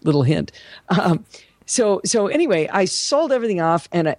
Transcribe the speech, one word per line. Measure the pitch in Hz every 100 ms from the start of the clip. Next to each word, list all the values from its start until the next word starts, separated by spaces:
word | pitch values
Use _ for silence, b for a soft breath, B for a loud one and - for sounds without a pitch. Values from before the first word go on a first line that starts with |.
Little | 160 143
hint. | 131 160 - B B B -
Um, | 180 180 160 - B B B -
so, | - 214 185
so | 196 226 202
anyway, | 302 320 165 156
I | 196
sold | 190 - - 285 320
everything | 262 226 180
off, | 165 170 -
and, | 175 156